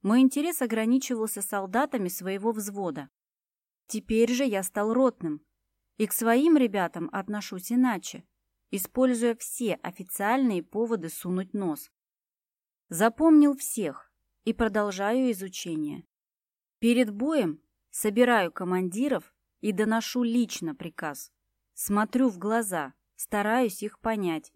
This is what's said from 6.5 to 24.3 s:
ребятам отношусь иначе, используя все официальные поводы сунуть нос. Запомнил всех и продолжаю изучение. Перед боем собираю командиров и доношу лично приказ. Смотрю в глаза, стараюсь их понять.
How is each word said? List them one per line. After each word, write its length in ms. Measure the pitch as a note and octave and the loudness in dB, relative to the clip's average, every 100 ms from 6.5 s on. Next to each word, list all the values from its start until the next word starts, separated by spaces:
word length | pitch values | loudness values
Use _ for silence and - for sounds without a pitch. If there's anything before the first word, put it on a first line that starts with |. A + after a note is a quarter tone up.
| D#4 | 6
ребятам 520 | B3 G3 F3 F3 D#3+ | 4 2 -2 -4 -8
отношусь 600 | G3 F#3+ G#3 G3+ F#3+ - | -6 -6 -8 -8 -10 -2
иначе, 540 | B3 B3+ G3 - - - _ _ _ _ | 2 2 0 -6 -14 -18 _ _ _ _
используя 640 | G3 F#3+ - C4 A#3+ A#3 A#3 | -8 -4 2 2 2 0 -2
все 400 | - - A#3 F3 | -6 -6 -4 -4
официальные 880 | - F3+ F#3 - G3+ B3+ C4 F#3 | -6 -10 -12 -6 0 2 2 0
поводы 460 | - G3+ A3+ A3+ E3 | -4 -4 -2 -2 -4
сунуть 440 | - F3 F3+ F#3 | -8 -4 -4 -4
нос. 380 | G3+ F#3+ D3 - _ _ _ _ _ _ _ _ _ - | -4 -4 -4 -8 _ _ _ _ _ _ _ _ _ -10
Запомнил 680 | E3 A3 A3+ D#4+ D#4 D4 C#4 | 0 0 4 8 8 8 4
всех 560 | - - F3 C3 - _ _ _ | -4 -4 -4 -6 -14 _ _ _
и 100 | - | -4
продолжаю 800 | A3 A3+ G#3 G#3 F#3+ G3+ B3 B3+ | 0 0 0 -2 -2 -2 0 0
изучение. 760 | G3 F#3+ - F#3 D#3 D3+ D3 - _ _ _ _ _ _ _ | -2 -6 -10 -8 -6 -6 -8 -14 _ _ _ _ _ _ _
Перед 320 | A#3 A#3+ A3+ | 2 4 2
боем 500 | G3+ C4+ D#4+ F3+ D3+ _ _ _ | 0 -2 0 0 -2 _ _ _
собираю 600 | - G#3+ G#3 B3 A#3 F3 | -6 -2 4 4 4 2
командиров 840 | - F3+ F#3 F#3 F#3+ C#4+ A3 - _ _ _ | -2 -2 0 -2 -2 -2 -2 -4 _ _ _
и 100 | G3+ | -4
доношу 520 | G3 G#3+ A3+ - B3 | 0 0 0 -2 -2
лично 520 | A#3+ A#3 A#3 - E3 C#3+ | 0 0 0 -4 -8 -8
приказ. 560 | F3 - D#3 C#3 - _ _ _ _ | -12 -10 -8 -10 -14 _ _ _ _
Смотрю 560 | - - G3+ G#3+ B3 C4 | -10 -2 0 0 2 2
в 80 | F3+ | 0
глаза, 560 | G3 A3+ G#3+ F3+ C3+ - _ - | -2 -2 -2 -4 -6 -10 _ -16
стараюсь 680 | - G#3 G#3 A#3 A#3+ - | -6 -2 0 2 0 -2
их 160 | G#3 - | -10 -6
понять. 520 | A3+ A3 F3+ | -4 -2 -2